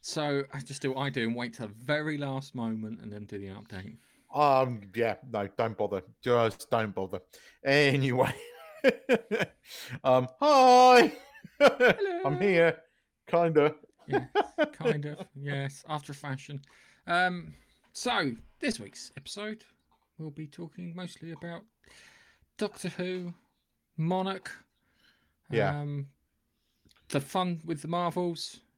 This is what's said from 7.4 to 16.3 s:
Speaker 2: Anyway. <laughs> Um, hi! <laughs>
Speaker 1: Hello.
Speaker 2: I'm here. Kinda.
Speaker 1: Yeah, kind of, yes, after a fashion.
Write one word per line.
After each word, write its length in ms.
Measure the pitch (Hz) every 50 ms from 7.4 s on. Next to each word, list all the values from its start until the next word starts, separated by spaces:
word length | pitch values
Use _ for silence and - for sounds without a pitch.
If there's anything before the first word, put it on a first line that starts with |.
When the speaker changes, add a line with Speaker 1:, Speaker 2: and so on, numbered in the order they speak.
| - - _ _ _
Speaker 2:
Anyway. 720 | 135 139 143 147 139 135 139 135 135 123 127 123 120 - - - - - - - - - - -
<laughs> 120 | 269 - - - - 262 220 - - 208 233 196 - _ _ _ - - - - - 123 - _
Um, 240 | 135 127 131 127 123 - _
hi! 720 | 285 294 302 269 254 254 247 247 254 254 254 247 233 - - - - - -
<laughs> 220 | - _ - _ _
Speaker 1:
Hello. 600 | 285 269 - - 480 494 185 - 403 392 349 339 370
Speaker 2:
I'm 160 | 139 147 143
here. 380 | 185 202 185 170 165 165 - - _ _ _ _ _ _ _ _ _ -
Kinda. 460 | - 170 170 165 160 147 143 151 151 - - _ _ _ _ -
Speaker 1:
Yeah, 160 | - 403 - - _ 392 - - _ - 311 302 302
kind 320 | - 160 - 170 151 143
of, 220 | 147 147 - 190 _ _
yes, 480 | 139 139 143 143 139 139 139 139 - - -
after 240 | 151 151 143 - 143
a 20 |
fashion. 480 | 143 - 143